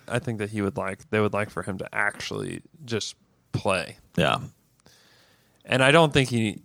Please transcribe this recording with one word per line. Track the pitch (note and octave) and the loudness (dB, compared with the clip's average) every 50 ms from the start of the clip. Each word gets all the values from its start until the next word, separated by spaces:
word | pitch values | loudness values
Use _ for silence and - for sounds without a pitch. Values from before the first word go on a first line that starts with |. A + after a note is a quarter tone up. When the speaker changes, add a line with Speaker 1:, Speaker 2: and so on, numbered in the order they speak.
| _ | _
Speaker 1:
I | - - B2 | -6 -6 -4
think | - B2+ A2+ G#2 | -4 -4 -4 -4
that | G#2+ G2+ | -6 -4
he | G#2+ G#2+ | -2 -2
would | G2+ G2 - | -2 -2 -2
like, | G2+ F#2+ F#2+ G2 - - - | -4 -6 -6 -8 -10 -6 -2
they | - G#2+ | 0 2
would | G#2+ G#2 F#2+ | 2 2 0
like | G2+ G#2+ G2+ | -2 -4 -4
for | - E2+ E2+ | -6 -6 -6
him | - F#2+ F#2 | -6 -6 -8
to | - - - | -8 -6 -4
actually | G#2+ G#2 G#2 - - - - G#2 G#2 G2+ F#2 F2+ F2 - _ - - D#3 | -2 -2 -2 -2 -6 -8 -8 -6 -6 -6 -6 -8 -10 -14 _ -20 -20 -8
just | A#2+ A#2 G#2 - - - - _ _ _ _ _ _ - | -6 -6 -4 -4 -6 -10 -16 _ _ _ _ _ _ -8
play. | - - G#2 F#2+ F2+ D#2+ - - - _ _ _ | -4 0 0 0 0 -2 -6 -10 -18 _ _ _
Speaker 2:
Yeah. | - D#2+ C#2 A1 - - - - _ _ _ _ _ _ - - _ _ _ _ _ _ _ _ _ _ _ _ _ _ | 2 2 2 2 0 -2 -8 -16 _ _ _ _ _ _ -20 -20 _ _ _ _ _ _ _ _ _ _ _ _ _ _
Speaker 1:
And | - A#2 B2+ C3 | -2 0 4 6
I | C3+ | 6
don't | C#3+ E3 E3 D3+ C#3 | 8 8 6 6 6
think | C#3+ C3 A#2+ | 4 2 4
he, | B2 A#2 A2+ G#2+ F#2 - | 2 2 2 0 -2 -4